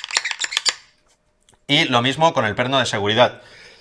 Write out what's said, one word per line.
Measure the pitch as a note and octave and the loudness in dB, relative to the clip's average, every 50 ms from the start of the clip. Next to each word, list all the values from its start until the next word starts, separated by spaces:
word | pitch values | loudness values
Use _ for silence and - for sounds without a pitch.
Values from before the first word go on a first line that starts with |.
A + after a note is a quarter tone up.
| - - - - - - - - - - - - - - - - _ _ _ _ _ _ _ _ _ _ _ _ _ _ _ _ _ | -14 -6 -6 -4 -4 -4 -8 -8 -8 -6 -6 -4 -4 -4 -6 -6 _ _ _ _ _ _ _ _ _ _ _ _ _ _ _ _ _
Y | - C#3+ D#3 E3 | 0 2 2 2
lo | D3+ B2+ A#2+ | 2 2 2
mismo | A#2+ C3 C3 D3 E3 E3 D#3+ | 2 0 0 2 2 2 2
con | C3+ A#2 | 2 0
el | G#2 G2+ | 0 -2
perno | - B2 B2 C#3 C3+ | -2 -2 0 0 0
de | A#2+ | 0
seguridad. | A2 A#2+ G#2+ G2+ G2+ A2 B2 B2 - - - - - - - - - - - | 0 -2 -2 -2 0 4 4 4 2 2 -6 -16 -20 -20 -20 -20 -20 -20 -20